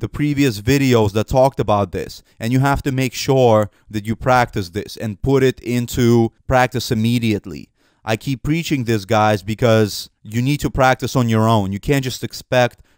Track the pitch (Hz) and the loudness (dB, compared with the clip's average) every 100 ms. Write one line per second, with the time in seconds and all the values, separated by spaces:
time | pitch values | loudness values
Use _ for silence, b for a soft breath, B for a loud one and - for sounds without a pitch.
0 | 110 - 147 139 143 104 104 139 135 120 | -10 -4 -4 0 0 0 0 2 4 2
1 | 104 104 107 131 131 - 110 104 98 92 | 2 0 -2 2 2 2 -2 0 0 -4
2 | 76 - _ - 113 131 139 139 147 131 | -10 -14 _ -10 -2 0 2 0 -2 -2
3 | 131 - - 135 123 107 104 _ - 107 | -4 -4 0 2 4 4 2 _ -12 -10
4 | 101 113 131 127 120 117 90 92 - - | -6 -6 0 2 2 -2 -8 -8 -10 -8
5 | 113 98 - 135 131 - - 123 120 - | -10 -6 0 2 2 0 -4 -4 -4 0
6 | 120 117 113 _ - 131 127 123 - 117 | 4 4 2 _ -2 0 2 -2 -4 -2
7 | 113 120 113 101 101 73 57 _ _ _ | 0 0 0 -2 -4 -16 -16 _ _ _
8 | - 113 - 131 135 160 160 147 117 113 | -6 -4 -4 -4 -2 -2 -2 -4 0 -2
9 | 95 110 107 107 98 107 120 110 107 - | 0 2 2 0 -4 -2 2 4 2 -2
10 | - _ - 110 127 147 139 123 131 127 | -14 _ -10 -4 -2 -2 -2 2 2 2
11 | 127 135 117 113 110 113 95 98 - 143 | -2 0 2 2 2 2 0 -6 -2 -2
12 | 131 - 113 - - 127 123 - _ | -2 -8 -10 -12 -4 0 0 -2 _